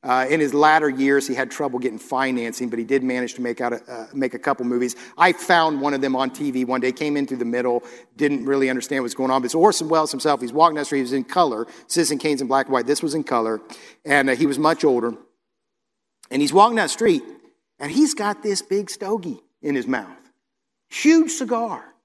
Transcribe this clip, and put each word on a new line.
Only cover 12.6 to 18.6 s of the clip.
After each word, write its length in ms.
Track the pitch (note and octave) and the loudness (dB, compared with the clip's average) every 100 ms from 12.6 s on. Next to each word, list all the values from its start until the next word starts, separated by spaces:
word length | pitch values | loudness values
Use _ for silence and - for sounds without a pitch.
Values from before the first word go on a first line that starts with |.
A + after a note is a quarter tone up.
| C3 | 2
and 60 | |
white. 140 | C3 A#2 | -2 0
This 160 | D3 | -2
was 140 | D#3+ D#3 | 0 -4
in 80 | |
color. 360 | C#3 B2 A2+ G#2+ - - - _ | -2 0 0 -4 -8 -20 -20 _
And, 260 | D3+ C#3+ C3+ | 0 2 2
uh, 60 | B2 | 2
he 100 | D3+ | 0
was 140 | C3+ | 2
much 240 | D#3 D#3+ | 2 4
older. 280 | D3+ B2 A#2 A2+ - _ _ _ _ _ _ _ _ _ _ | 2 2 0 -6 -18 _ _ _ _ _ _ _ _ _ _
And 100 | C3 | -2
he's 120 | D3 | 2
walking 240 | F3 A3 A3+ | 6 6 4
down 80 | |
the 60 | F3 | -2
street, 340 | - A3+ D3+ - - _ _ _ _ | 2 2 2 -2 -20 _ _ _ _
and 100 | C#3+ | -4
he's 240 | G3 D4+ | 2 2
got 300 | - G#3 G#3 | 2 -4 -2
this 180 | G#3+ G3 | -2 -4